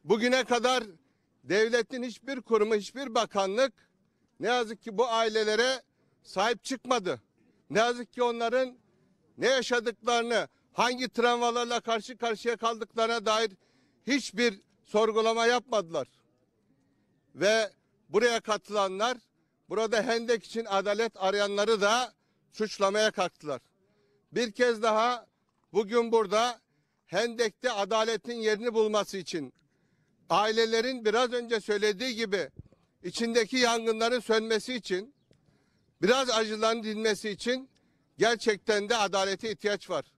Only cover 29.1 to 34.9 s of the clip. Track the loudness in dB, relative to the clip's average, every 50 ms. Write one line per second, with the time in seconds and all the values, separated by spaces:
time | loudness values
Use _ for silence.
29.1 | -6 -10 -8 -6 -6 -6 -8 -8 _ _ _ _ _ _ _ _ _ _ _ _
30.1 | _ _ _ _ 2 2 2 2 2 2 2 2 2 0 0 -2 -4 -2 -2 0
31.1 | 2 2 0 0 -2 -6 -4 -4 -4 -4 -2 -2 -2 0 2 0 0 0 -4 -6
32.1 | -4 -4 -4 -2 -2 -4 -4 -6 _ -20 -20 -20 _ _ _ _ _ _ -12 -10
33.1 | -4 -4 -4 2 2 0 0 2 0 2 2 2 2 0 0 -2 0 0 0 0
34.1 | 0 -2 0 2 0 0 2 0 -2 -2 -2 -4 -8 -8 -4 -4